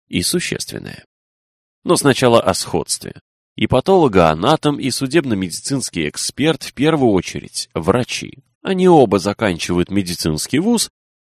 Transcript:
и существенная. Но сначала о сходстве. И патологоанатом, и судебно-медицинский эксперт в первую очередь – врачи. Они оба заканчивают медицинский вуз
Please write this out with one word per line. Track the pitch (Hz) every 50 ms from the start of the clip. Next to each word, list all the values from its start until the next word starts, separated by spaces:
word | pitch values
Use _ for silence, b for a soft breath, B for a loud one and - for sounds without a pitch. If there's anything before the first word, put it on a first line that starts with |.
| _ -
и | - - 90
существенная. | - - 180 - - - - - - - 50 50 50 50 - - _ _ _ _ _ _ _ _ _ _ _ _ _ _ _ -
Но | - 165
сначала | - - 143 131 - - 123 117 113
о | - - 90
сходстве. | - - - - 85 69 - - - - - - - _ _ _ _ _ _ _
И | - 110
патологоанатом, | 107 - 127 - - 190 190 165 135 98 92 87 80 78 78 87 123 156 156 - 151 143 123
и | - 127
судебно-медицинский | 113 - 135 131 127 170 156 135 113 98 95 87 78 - - - 143 135 113 - - 90 78 73
эксперт | - - - - - - 131 156 160 - -
в | - -
первую | - 131 151 160 151 131 120 101
очередь – | 92 82 - - - - - - - - - -
врачи. | - 82 80 95 123 123 - - - - - - - - _ _ _ -
Они | - 196 185 180
оба | 185 175 156 131 104 92 101
заканчивают | 82 101 101 - 113 104 87 80 - - 90 87 87 -
медицинский | 92 101 98 87 90 - - 85 78 76 - - - 127
вуз | 180 220 240 220 - - _ _ _ _ _ _